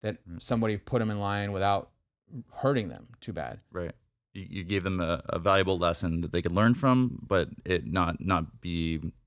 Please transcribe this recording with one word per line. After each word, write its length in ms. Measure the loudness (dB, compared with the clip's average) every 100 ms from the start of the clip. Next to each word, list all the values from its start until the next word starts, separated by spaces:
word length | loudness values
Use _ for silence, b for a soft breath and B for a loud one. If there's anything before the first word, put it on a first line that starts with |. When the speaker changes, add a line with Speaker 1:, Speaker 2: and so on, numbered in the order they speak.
Speaker 1:
that 220 | -6 -6 -10
Speaker 2:
Mm. 140 | -10
Speaker 1:
somebody 360 | -2 0 0 -2
put 240 | -2 0
'em 80 | 0
in 100 | -2
line 320 | -2 -2 -2
without 380 | 0 2 2 -2 _ _ _ _ -16 -16 -2
hurting 340 | 0 2 -2
them 180 | -8 -16 -16
too 140 | -10
bad. 300 | -6 -6 -10 -10
Speaker 2:
Right. 220 | -6 -6 -8 _ _ _
You, 120 | -14 -10
you 140 | -8
gave 200 | -2 0
them 180 | 0 0
a, 200 | 0 -2 -2
a 140 | 0
valuable 380 | 4 4 4 2
lesson 440 | 2 2 0 0
that 100 | 0
they 100 | 0
could 120 | 0
learn 200 | 4 4
from, 460 | 4 4 4 2 -2 0
but 220 | 0 0 -4 -2
it 200 | -2 0
not, 360 | 0 0 0
not 400 | 0 0 -2 -8
be, 500 | -4 -2 0 -2 -4 -10